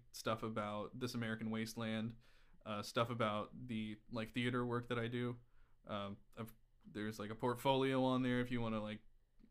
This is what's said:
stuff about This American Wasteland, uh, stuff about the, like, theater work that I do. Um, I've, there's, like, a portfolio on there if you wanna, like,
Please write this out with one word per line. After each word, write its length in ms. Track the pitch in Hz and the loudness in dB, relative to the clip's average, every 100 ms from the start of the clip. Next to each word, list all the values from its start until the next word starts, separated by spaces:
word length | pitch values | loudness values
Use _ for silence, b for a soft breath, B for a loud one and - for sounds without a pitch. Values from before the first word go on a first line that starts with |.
| - | -8
stuff 300 | - 113 110 | -4 -2 0
about 480 | 113 113 104 104 98 123 | 0 -2 -2 -2 -6 -4
This 160 | 123 | -2
American 360 | 117 113 110 110 | 0 -2 0 0
Wasteland, 640 | 110 113 117 110 110 113 - b b b b | 0 -2 -2 0 0 -2 -6 b b b b
uh, 180 | 107 104 | -6 -6
stuff 280 | 104 123 117 | 0 2 2
about 400 | 117 110 104 - 113 127 | 4 2 2 -4 -8 -6
the, 300 | 110 107 107 - | -4 -4 -8 -8
like, 200 | 117 110 | -6 -2
theater 320 | 127 123 123 | 0 2 2
work 240 | 123 120 120 | 2 0 0
that 100 | 120 | -2
I 100 | 117 | 0
do. 260 | 120 123 120 b b b b - | 0 -2 -4 b b b b -6
Um, 280 | 104 101 101 - - | -4 -4 -8 -12 -10
I've, 140 | 110 - - - - | -10 -12 -20 -20 -10
there's, 260 | 104 107 110 | -4 -4 -4
like, 120 | 104 | -6
a 40 | |
portfolio 680 | 110 123 120 139 135 135 131 | 0 0 4 4 6 6 4
on 180 | 131 127 | 4 4
there 180 | 127 123 | 4 2
if 100 | 123 | 2
you 100 | 120 | 2
wanna, 200 | 113 110 | 2 0
like, 180 | 107 107 - - _ - - | -2 -6 -10 -20 _ -20 -18